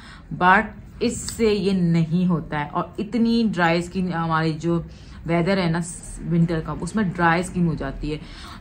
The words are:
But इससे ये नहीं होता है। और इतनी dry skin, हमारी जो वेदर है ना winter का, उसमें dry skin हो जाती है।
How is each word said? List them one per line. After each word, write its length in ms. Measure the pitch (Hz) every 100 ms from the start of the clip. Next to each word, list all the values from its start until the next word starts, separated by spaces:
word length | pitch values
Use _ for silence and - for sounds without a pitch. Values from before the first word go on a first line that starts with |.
| - - - 147
But 260 | 180 196 220 - - -
इससे 500 | 233 233 - - 226
ये 200 | 208 185
नहीं 540 | 190 175 170 160 170 180
होता 320 | 160 - 151
है। 100 | 147
और 240 | 175 165 -
इतनी 440 | 220 240 226 233
dry 380 | 220 170 170 170
skin, 300 | 175 190 180
हमारी 400 | 165 165 160 160
जो 320 | 156 170 170 160 - - - -
वेदर 320 | 170 170 196
है 120 | 170
ना 120 | 170 165 - - -
winter 400 | 156 170 170 160
का, 120 | 156
उसमें 400 | 147 165 208 196
dry 300 | 165 170 165
skin 240 | 180 180 170
हो 80 |
जाती 360 | 143 139 131 147
है। 100 | 151 - - - -